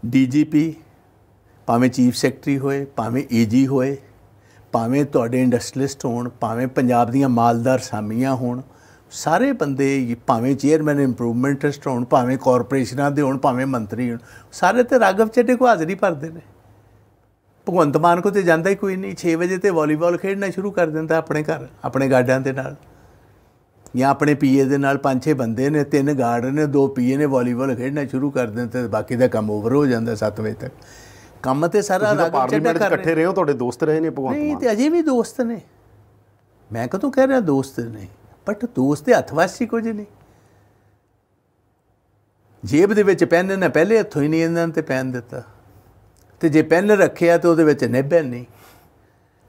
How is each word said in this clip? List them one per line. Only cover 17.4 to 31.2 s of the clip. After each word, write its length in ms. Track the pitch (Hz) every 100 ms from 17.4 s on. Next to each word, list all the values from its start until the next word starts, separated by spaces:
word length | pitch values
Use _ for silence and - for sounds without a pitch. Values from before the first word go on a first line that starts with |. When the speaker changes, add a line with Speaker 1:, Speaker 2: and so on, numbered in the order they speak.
| _ _ -
Speaker 1:
ਭਗਵੰਤ 280 | 180 151 147
ਮਾਨ 240 | 170 175
ਕੋਲ 120 | 185
ਤੇ 100 | 196
ਜਾਂਦਾ 280 | 175 160 170
ਹੀ 40 |
ਕੋਈ 220 | 190 202 185
ਨਹੀਂ। 180 | 196 180
ਛੇ 180 | 175
ਵਜੇ 240 | 165 180 185
ਤੇ 120 | 202
ਵਾਲੀਬਾਲ 460 | 175 151 151 170 175
ਖੇਡਣਾ 340 | 190 196 196
ਸ਼ੁਰੂ 200 | 180 202
ਕਰ 160 | 185 170
ਦਿੰਦਾ 300 | 156 160 160
ਆਪਣੇ 260 | 160 151
ਘਰ, 260 | 156 160 131 -
ਆਪਣੇ 240 | - 127 135
ਗਾਰਡਾਂ 320 | 127 123 131
ਦੇ 120 | 131
ਨਾਲ, 240 | 131 131 139 _ _ _ _ _ _ _ _ _ _ - 123
ਜਾਂ 140 | 131
ਆਪਣੇ 240 | 135 147
ਪੀ 240 | 147 143 135
ਏ 60 |
ਦੇ 140 | 135 139
ਨਾਲ। 200 | 139 139
ਪੰਜ 260 | 143 131
ਛੇ 100 | 139
ਬੰਦੇ 360 | 147 117 113 135
ਨੇ, 140 | 151
ਤਿੰਨ 280 | 143 147 139
ਗਾਰਡ 320 | 143 117 143
ਨੇ, 220 | 127 143 151
ਦੋ 220 | 143 139
ਪੀ 220 | 135 123
ਏ 60 | 135
ਨੇ, 80 |
ਵਾਲੀਬਾਲ 500 | 147 135 123 120 135
ਖੇਡਣਾ 320 | 117 127 147 139
ਸ਼ੁਰੂ 240 | 139 143
ਕਰ 160 | 135 120
ਦਿੰਦੇ 360 | 107 120 123
ਤੇ 60 | 120
ਬਾਕੀ 280 | 107 107 123
ਦਾ 120 | 127
ਕੰਮ 220 | 110 107
ਓਵਰ 220 | 104 107
ਹੋ 140 | 135 143
ਜਾਂਦਾ 280 | 117 113
ਸੱਤ 260 | 110 107 104
ਵਜੇ 140 | 107
ਤੱਕ। 200 | 107 131 - - - - -